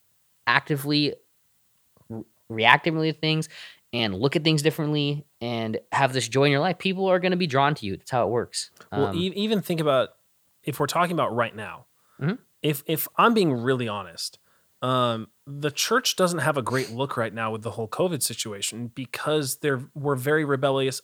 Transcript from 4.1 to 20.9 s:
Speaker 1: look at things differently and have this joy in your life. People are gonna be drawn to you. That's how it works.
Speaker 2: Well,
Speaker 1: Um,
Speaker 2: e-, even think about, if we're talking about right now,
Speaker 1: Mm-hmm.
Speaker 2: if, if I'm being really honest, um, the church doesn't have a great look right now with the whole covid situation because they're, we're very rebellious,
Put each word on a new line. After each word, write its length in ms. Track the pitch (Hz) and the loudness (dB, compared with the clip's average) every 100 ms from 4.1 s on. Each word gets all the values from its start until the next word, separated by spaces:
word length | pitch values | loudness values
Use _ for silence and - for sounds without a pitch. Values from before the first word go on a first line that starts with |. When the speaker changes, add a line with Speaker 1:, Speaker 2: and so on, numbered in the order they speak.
Speaker 1:
look 220 | 92 135 170 | 0 0 2
at 80 | |
things 180 | 156 156 | 2 4
differently 600 | 156 151 151 151 143 147 - - | 2 0 -2 0 0 -4 -8 -10
and 380 | 120 113 113 110 - | -6 -4 -4 -6 -4
have 220 | 120 135 | 0 2
this 160 | 127 117 | 2 0
joy 160 | 131 | 2
in 80 | 143 | 4
your 80 | 139 | 4
life. 180 | 180 175 | 0 -2
People 280 | 190 185 190 | -2 0 2
are 120 | 180 | 2
gonna 180 | 185 180 | 2 0
be 100 | 180 | 0
drawn 260 | 131 143 | 2 2
to 120 | 151 101 | 0 -4
you. 100 | 95 | -8
That's 140 | - | -2
how 140 | 127 | 0
it 60 | 101 | 0
works. 400 | 117 98 - - _ - | 0 -4 -8 -10 _ -8
Speaker 2:
Well, 140 | - 139 | -2 -2
Speaker 1:
Um, 100 | 165 | 0
Speaker 2:
e-, 160 | 185 | -4
even 260 | 190 214 214 | -2 0 0
think 180 | - 165 | 0 0
about, 300 | 151 131 110 _ _ _ _ _ | 2 2 0 _ _ _ _ _
if 160 | - - | -6 -2
we're 80 | 143 | 0
talking 260 | 160 175 | 2 0
about 200 | 165 120 | 2 0
right 200 | 117 113 104 | 0 -2 -4
now, 300 | 98 82 - _ _ - | -12 -12 -20 _ _ -4
Speaker 1:
Mm-hmm. 140 | 143 240 _ - | -4 -4 _ -4
Speaker 2:
if, 220 | 151 147 - | -2 -2 -2
if 220 | 156 - - | -4 -2 4
I'm 160 | 214 | 4
being 160 | 220 170 | 6 2
really 360 | 123 123 131 117 | 2 2 0 0
honest, 500 | 101 90 82 - - _ _ _ - | -4 -8 -10 -12 -12 _ _ _ -6
um, 460 | 127 127 120 113 107 _ - | -2 2 0 -2 -8 _ -14
the 240 | 143 147 | -6 -6
church 440 | - - 240 - - | -2 0 0 0 0
doesn't 220 | 180 170 | 0 2
have 160 | 156 143 | 0 0
a 40 | |
great 280 | 113 127 110 | 0 -2 -2
look 260 | 117 139 127 | -4 -4 -4
right 160 | 113 | -4
now 160 | 110 110 | -4 -4
with 120 | 110 | -4
the 80 | 110 | -8
whole 160 | 110 110 | -8 -6
covid 340 | - 180 151 | -2 -2 0
situation 680 | - 117 117 101 - 110 120 | -4 -4 -8 -6 -8 -8 -10
because 640 | - 127 - - 156 135 - | -10 -10 -6 -2 -2 -2 -4
they're, 260 | 151 131 139 | -2 -2 -6
we're 220 | 147 143 131 | -6 -2 0
very 280 | 131 156 | 2 2
rebellious, 560 | 147 135 139 135 135 | 2 2 2 2 0